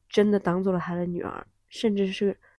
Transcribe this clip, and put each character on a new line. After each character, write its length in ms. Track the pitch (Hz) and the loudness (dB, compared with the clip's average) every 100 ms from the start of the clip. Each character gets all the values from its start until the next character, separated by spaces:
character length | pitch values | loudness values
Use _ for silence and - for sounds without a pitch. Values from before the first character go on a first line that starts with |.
| - | 0
真 220 | 220 208 | 4 4
的 100 | 202 | 4
当 220 | 185 180 | 2 0
做 120 | 190 | 0
了 60 | 180 | -2
他 160 | 175 175 | -2 -4
的 100 | 175 | -4
女 160 | 175 | -4
儿， 260 | - - - _ _ | -8 -10 -16 _ _
甚 260 | - 226 202 | -2 0 0
至 120 | 190 | -2
是 300 | 196 202 - _ | 0 -2 -2 _